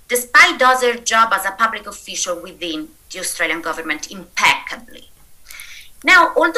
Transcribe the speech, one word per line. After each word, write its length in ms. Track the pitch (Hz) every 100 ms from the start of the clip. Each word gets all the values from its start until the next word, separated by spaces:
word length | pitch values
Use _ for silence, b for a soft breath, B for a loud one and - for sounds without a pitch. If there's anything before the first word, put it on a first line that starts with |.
| -
the 80 | 247
spy 400 | - 302 349 -
does 260 | 262 254
her 120 | 247 240
job 360 | - 226 226
as 120 | 190 190
a 60 |
public 360 | 196 226 214 208
official 520 | 202 - 175 185 170
within 500 | 185 156 175 156 156 - _
the 100 | 185
Australian 420 | 175 - 165 165
government 500 | 160 160 160 151 -
impeccably. 1000 | 202 175 - - - - - - - - - - - - B B B B -
Now, 300 | 311 359 330 -
although 160 | 330